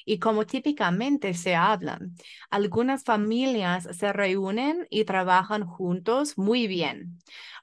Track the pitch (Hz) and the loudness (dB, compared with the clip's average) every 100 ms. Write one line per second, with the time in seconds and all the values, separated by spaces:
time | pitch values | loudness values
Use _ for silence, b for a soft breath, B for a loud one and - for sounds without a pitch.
0 | - 170 226 214 220 269 294 294 190 180 | -4 0 2 2 0 -2 -2 0 2 2
1 | 254 285 196 175 185 170 185 208 165 - | 0 0 0 -2 0 4 4 2 -2 -8
2 | 180 175 B B B 202 202 214 247 269 | -10 -16 B B B 0 0 2 0 0
3 | - 214 208 233 262 240 180 180 175 175 | 0 0 2 0 0 0 0 -2 -4 -4
4 | 202 202 196 190 190 208 277 339 339 214 | -2 0 0 0 0 -2 0 -2 -2 -2
5 | 214 190 185 180 202 214 180 - 185 180 | 0 2 4 4 4 -2 -4 -4 -2 -2
6 | 175 247 294 240 196 247 226 180 151 117 | 0 0 0 0 2 2 2 0 -2 -4
7 | 175 175 - B B B | -12 -16 -20 B B B